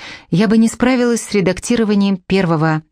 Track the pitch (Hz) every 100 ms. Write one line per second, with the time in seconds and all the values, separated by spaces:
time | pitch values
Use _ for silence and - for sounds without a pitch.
0 | - - - 170 214 226 226 - 240 262
1 | 240 226 - 202 185 185 - 240 214 208
2 | 202 190 - 190 175 160 160 156 -